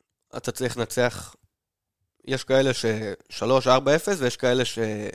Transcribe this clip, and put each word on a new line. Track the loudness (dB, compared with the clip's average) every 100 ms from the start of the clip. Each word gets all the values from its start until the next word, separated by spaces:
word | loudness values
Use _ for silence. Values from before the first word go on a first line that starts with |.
| _ _ _ -10
אתה | -8
צריך | -4 -4 -4
לנצח. | -4 0 -2 -2 -12 -20 _ _ _ _ _ _ _ _ -8
יש | -6
כאלה | 2 2 2
ששלוש, | 0 -2 -2 -6 -10 _ -6 2 2 6
ארבע | 4 4 2
אפס, | 2 0
ויש | -2 0
כאלה | 0 2 0
ש-, | -2 -4 -4 -8